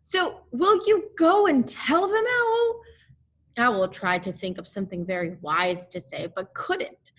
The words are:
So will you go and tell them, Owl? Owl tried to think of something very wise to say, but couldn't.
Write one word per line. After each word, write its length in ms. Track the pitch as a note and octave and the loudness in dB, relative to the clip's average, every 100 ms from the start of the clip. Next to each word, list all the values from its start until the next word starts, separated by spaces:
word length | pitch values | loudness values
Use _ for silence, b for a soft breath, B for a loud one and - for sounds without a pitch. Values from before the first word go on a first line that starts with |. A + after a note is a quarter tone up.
So 400 | - F#4+ F4 - _ | -4 -2 -2 -4 _
will 300 | A#3+ F#4 G#4 - | -2 4 4 4
you 240 | G#4+ - - | 2 2 2
go 300 | E4 G4+ G4+ | 4 6 4
and 200 | C#4 A#3 | 4 0
tell 400 | - - D#4+ F#4+ | -4 0 2 2
them, 160 | G#4+ A4+ B4 | 0 0 0
Owl? 400 | A#4 A4+ A#4 A#4 A#4 A#4+ b - _ _ _ - | 2 2 2 -2 -12 -20 b -20 _ _ _ -2
Owl 300 | B3 G3+ F#3 | 0 2 -2
tried 340 | - F#3+ F3+ | -2 -2 -2
to 80 | F3+ | -4
think 260 | F3+ F#3+ F3+ | -8 -8 -8
of 80 | F3 | -10
something 380 | - F#3+ F3+ | -8 -8 -6
very 320 | F3 F3+ E3+ E3+ | -6 -4 -4 -8
wise 460 | D#3 D#3+ F3+ F3 - | -4 0 0 -2 -8
to 120 | F3+ | -16
say, 280 | - C#3+ E3+ | -12 -10 -10
but 200 | F3+ F#3+ | -10 -12
couldn't. 580 | - - F#4 - - - | -12 -6 -4 -6 -12 -20